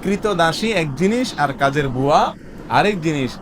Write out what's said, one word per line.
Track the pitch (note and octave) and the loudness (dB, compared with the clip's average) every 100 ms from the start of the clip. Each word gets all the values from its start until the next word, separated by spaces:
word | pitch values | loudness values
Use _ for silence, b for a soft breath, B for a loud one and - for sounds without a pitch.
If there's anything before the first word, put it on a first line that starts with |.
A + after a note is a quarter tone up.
কৃতদাসী | F#3+ G3+ G#3+ F#3 E3 D#3+ A3 | -2 -2 0 2 2 2 -2
এক | G3+ D#3+ C3 | 0 -2 0
জিনিস | F#3 A#3 B3+ - | 0 2 -2 -2
আর | D3 C3+ | -2 2
কাজের | C#3 C#3+ C#3 | 0 2 -2
বুয়া | B2 C#3 E3 B3 - - - - | 0 4 4 2 -4 -16 -16 0
আরেক | A#2+ F#3 G3+ | 2 2 0
জিনিস। | D#3+ D3+ B2+ - | -2 -2 -2 -6